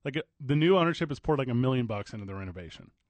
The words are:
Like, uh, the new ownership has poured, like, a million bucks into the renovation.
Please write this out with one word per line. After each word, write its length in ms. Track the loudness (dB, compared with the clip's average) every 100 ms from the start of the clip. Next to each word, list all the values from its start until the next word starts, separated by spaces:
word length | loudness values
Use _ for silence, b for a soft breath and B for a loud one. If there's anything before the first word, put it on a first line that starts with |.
| -8
Like, 100 | -8
uh, 60 | -8 _
the 160 | 0 4
new 220 | 6 6
ownership 320 | 4 0 -4
has 100 | -4
poured, 180 | 0 0
like, 100 | 0
a 60 |
million 300 | 0 2 0
bucks 300 | -2 -6 -8
into 100 | -12
the 100 | -10
renovation. 560 | -10 -10 -12 -14 -18 -20 _ _